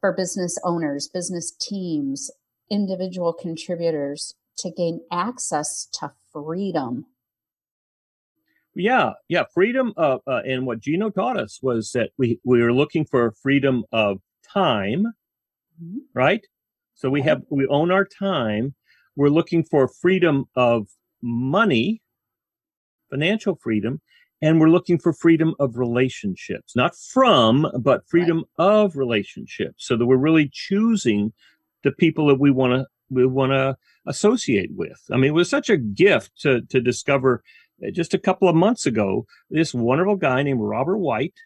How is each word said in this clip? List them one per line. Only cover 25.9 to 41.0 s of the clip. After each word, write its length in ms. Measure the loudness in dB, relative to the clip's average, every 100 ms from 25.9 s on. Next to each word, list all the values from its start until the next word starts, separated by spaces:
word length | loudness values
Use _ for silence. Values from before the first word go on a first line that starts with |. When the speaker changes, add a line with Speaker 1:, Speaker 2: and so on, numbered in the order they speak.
| 0 0 -2 -8 -8 -8 -10 -4
Speaker 2:
not 220 | 0 0 -2
from, 720 | -4 2 6 6 6 4 2 -2
but 280 | 0 0 _
freedom 300 | 0 2 0 -4 0
Speaker 1:
Right. 80 | 2
Speaker 2:
of 300 | 4 2 0
relationships, 920 | -2 -2 -2 -12 -16 -8 -8 _ -4
so 100 | 0
that 80 |
we're 120 | 4 4
really 340 | 4 2 2
choosing 800 | -4 -4 0 2 2 2 0 0 -6 _ _ _ _
the 80 | -4
people 340 | 2 2 4 2
that 140 | 4
we 100 | 4
wanna, 360 | 4 2 0 -2 _ _
we 160 | 0
wanna 520 | 2 2 0 0 0 -4 _ _ -12
associate 640 | 0 2 2 0 -2 -2
with. 260 | -8 -10 -10 _
I 40 | 0
mean, 140 | 2
it 40 |
was 140 | 2 0
such 220 | -2 0
a 60 | 0
gift 560 | 0 2 4 4 -2 _
to, 200 | 0 0
to 180 | 0 0
discover, 600 | 0 -2 0 2 2 0 _ -20 _ _ -10
uh, 40 |
just 220 | -6 -4
a 40 | -2
couple 300 | -2 2 4
of 80 | 4
months 280 | 4 2
ago, 420 | -2 0 0 -2 -6 _ _
this 240 | -2 -2
wonderful 440 | -2 0 0 0 0
guy 260 | 0 0
named 180 | 0 -2
Robert 380 | -2 -2 -2
White 360 | -2